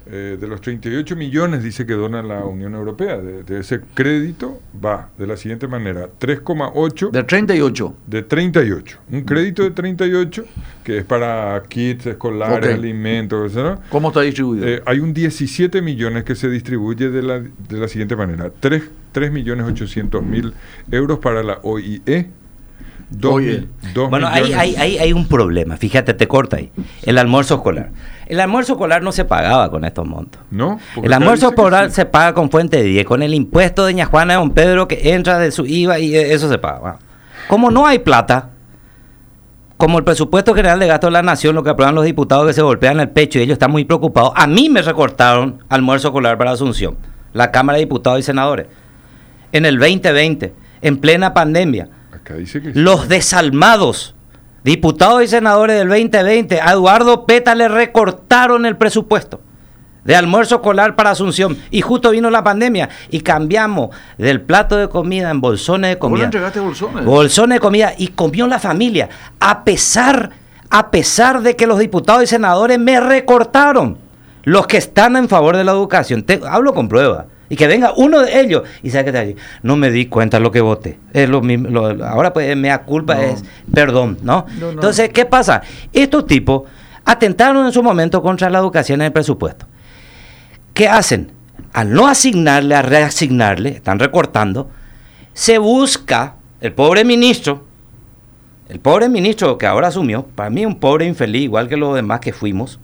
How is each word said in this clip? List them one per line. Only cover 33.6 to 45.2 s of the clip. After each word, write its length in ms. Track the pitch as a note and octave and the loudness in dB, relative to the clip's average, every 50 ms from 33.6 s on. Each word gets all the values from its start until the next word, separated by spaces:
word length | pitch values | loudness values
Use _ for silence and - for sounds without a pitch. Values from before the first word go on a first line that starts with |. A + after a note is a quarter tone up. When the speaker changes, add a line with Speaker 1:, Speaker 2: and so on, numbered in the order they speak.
| F#3 F3 F3+ G3 G3 | 2 2 2 0 0
Speaker 3:
de 80 | F#3+ | 0
doña 140 | F3+ F#3 D#3+ | 0 -2 -2
Juana 260 | - D#3 D#3 E3 F3+ | 2 2 2 2 2
de 60 | F3+ F#3 | 2 0
Don 140 | E3+ C#3+ | 0 2
Pedro 360 | C3+ D#3+ D#3+ F3+ F3+ F#3 F#3 - | 2 2 4 4 2 2 0 -2
que 240 | D#3 - C3+ D3 | -4 -2 0 0
entra 260 | F3 F3+ F3 F#3 F3+ E3+ | 0 2 0 0 0 2
de 120 | E3+ D#3 | 0 -2
su 160 | - - C#3 | -2 -4 -4
iva 320 | B2+ D#3 E3+ F3 E3+ F3 D#3+ | -2 -2 0 0 0 0 0
y 180 | D#3+ D#3 D3+ | -2 0 0
eso 320 | D#3 D#3 - D#3 D3 D#3 D3+ | 0 2 2 0 0 0 -2
se 80 | B2+ | -2
paga. 220 | G2 - D#2 C#2 B1+ | -2 -2 -6 -8 -8
Bueno, 200 | A#1 F2+ E2 - - _ - _ _ - - - - - | -10 -12 -12 -12 -20 _ -20 _ _ -20 -20 -20 -4 0
como 220 | G3 A3 A#3+ A#3+ | 0 2 2 2
no 160 | A3+ B3+ D4 | 4 4 4
hay 120 | D4+ C#4 - | 4 2 2
plata, 500 | - D#3+ C3+ A#2 - - B2 C3 - - - - - - - _ - _ - - - - - _ - - - _ _ - - - - - - | 2 2 2 2 4 2 0 -2 -2 -8 -20 -20 -20 -20 -20 _ -20 _ -20 -20 -20 -20 -20 _ -20 -20 -20 _ _ -20 -20 -20 -20 -20 -4
como 220 | - E3 D#3+ E3+ E3 | -2 0 2 2 2
el 60 | - | 2
presupuesto 500 | F3 E3 - D#3 - - F#3+ F#3+ A#3+ G#3+ | 0 0 0 0 0 0 2 2 2 2
general 240 | G3+ G#3 F3+ E3+ F#3 | 4 4 2 4 4
de 80 | F#3+ | 4
gasto 220 | E3 D#3+ D3 - E3+ | 2 2 2 2 2
de 40 | |
la 100 | E3+ F3 | 2 2
nación, 320 | F3 F3+ D#3+ - - D3+ D#3 | 2 2 -2 0 0 0 0
lo 80 | D#3+ | 2
que 80 | C#3 D3+ | 0 0
aprueban 240 | D3 - C3+ C#3 D3+ | 2 2 2 2 4
los 100 | D#3+ D#3 | 2 0
diputados 400 | E3 D3+ C#3+ C#3 - C3+ C#3 D3+ | 0 0 -2 0 2 2 2 4
que 60 | D#3+ C3 | 2 2
se 80 | D3 | 2
golpean 380 | D3+ C#3+ B2 - B2+ C3 C#3+ D#3 | 2 2 2 2 2 2 2 2
el 100 | D3 C#3+ | -2 0
pecho 280 | - D3+ D3+ D3 - C3 | 2 2 2 2 2 0
y 40 | |
ellos 120 | A#2+ C3 D3 | 0 0 2
están 160 | - C3+ B2+ | 2 2 2
muy 120 | D3+ D3+ C#3+ | 2 0 0
preocupados, 480 | C#3 E3 D#3+ D3+ D3+ - B2 A#2 C3 - | 0 0 0 0 0 2 2 2 2 4
a 100 | F3+ D#3+ | 2 2
mí 240 | D3 D#3 A3 C#4+ D#4+ | 2 4 2 4 4
me 100 | C#4+ G3+ | 2 2
recortaron 840 | E3 E3 D#3 D#3 C#3+ B2 - - | 2 0 0 0 -2 -2 2 2